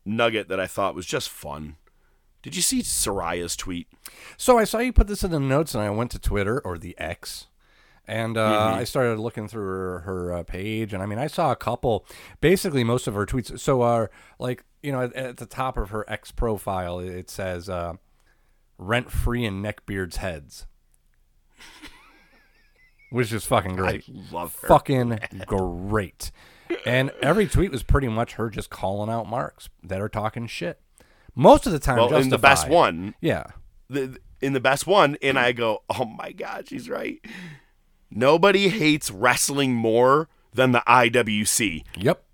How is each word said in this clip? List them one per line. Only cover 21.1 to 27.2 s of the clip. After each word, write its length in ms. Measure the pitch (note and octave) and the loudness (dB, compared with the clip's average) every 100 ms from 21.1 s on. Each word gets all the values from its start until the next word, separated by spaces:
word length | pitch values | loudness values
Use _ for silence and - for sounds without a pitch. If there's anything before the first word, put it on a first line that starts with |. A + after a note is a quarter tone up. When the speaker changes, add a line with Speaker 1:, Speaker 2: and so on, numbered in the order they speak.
| _ _ _ _ _ | _ _ _ _ _
Speaker 2:
<laughs> 100 | - - - - - _ _ _ _ _ _ _ _ _ _ | -20 -20 -20 -20 -20 _ _ _ _ _ _ _ _ _ _
which 220 | A#2+ A2+ | -2 -2
is 140 | G#2+ - | -2 0
fucking 300 | A#2+ F#2 F#2 | 0 0 -2
great. 280 | F#2+ G#2+ - | -2 -4 -8
Speaker 1:
I 260 | B2 - E2 | -18 -12 -8
love 200 | F2 - | -8 -10
her. 60 | - | 4
Speaker 2:
Fucking 520 | D#3 - C3 A#2+ A2 - G2 F#2 | 4 4 0 0 -2 -8 -12 -4
great. 840 | G2 F#2 F2 F#2+ G#2+ F2 - - - - - - F4 A2+ | -2 -2 -4 -2 -2 -2 -8 -14 -14 -20 -20 -10 -8 -2
And 260 | B2+ C3+ - | 0 0 0